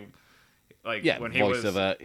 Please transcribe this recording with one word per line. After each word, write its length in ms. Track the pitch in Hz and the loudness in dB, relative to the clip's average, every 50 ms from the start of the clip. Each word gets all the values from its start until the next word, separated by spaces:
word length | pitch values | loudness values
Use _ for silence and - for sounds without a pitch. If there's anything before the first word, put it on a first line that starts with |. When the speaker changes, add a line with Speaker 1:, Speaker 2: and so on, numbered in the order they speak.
| 104 98 - - _ _ _ _ _ _ _ _ _ - - _ - | -12 -14 -20 -20 _ _ _ _ _ _ _ _ _ -20 -20 _ -8
Speaker 1:
like, 180 | 113 113 107 165 | -6 -4 0 0
Speaker 2:
Yeah, 140 | 156 - | 0 0
Speaker 1:
when 140 | - 117 113 | 0 -2 -2
he 80 | 113 107 | 0 2
Speaker 2:
voice 160 | 104 98 127 | 2 4 2
Speaker 1:
was 80 | 120 113 | 2 0
Speaker 2:
of, 100 | 104 90 | 0 0
uh, 180 | 98 95 95 - - | 2 2 0 0 -2